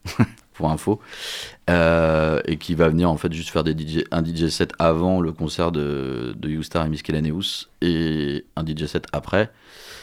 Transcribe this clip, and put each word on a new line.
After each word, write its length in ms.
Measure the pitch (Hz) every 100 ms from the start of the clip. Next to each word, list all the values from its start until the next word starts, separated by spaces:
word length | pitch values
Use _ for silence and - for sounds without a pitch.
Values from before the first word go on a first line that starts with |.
| 95
<laughs> 120 | - 110 - _
pour 160 | - 78
info, 280 | 78 - 107 - - - - - - -
euh, 720 | 87 82 82 80 78 78 76
et 140 | - 78
qui 180 | - 80
va 140 | 82
venir 200 | 82 87
en 60 | 78
fait 160 | 85
juste 180 | 80 80
faire 140 | 82
des 100 | 78
D 140 | 78 78
J, 160 | 82 -
un 100 | 85
D 140 | 82 82
J 160 | 82
set 220 | - 87 -
avant 440 | 82 80 90 92
le 100 | 82
concert 400 | 78 78 - 85
de, 640 | 78 71 69 65 64 62 50
de 120 | 76
Youstar 360 | 78 78 85 78
et 40 |
Miscellaneous 760 | 78 - 78 78 85 98 - - _
et 640 | 87 82 82 78 71 71 - -
un 60 |
D 100 | 78 76
J 140 | 76
set 160 | 85 -
après. 380 | 73 - 95 110 - - - - -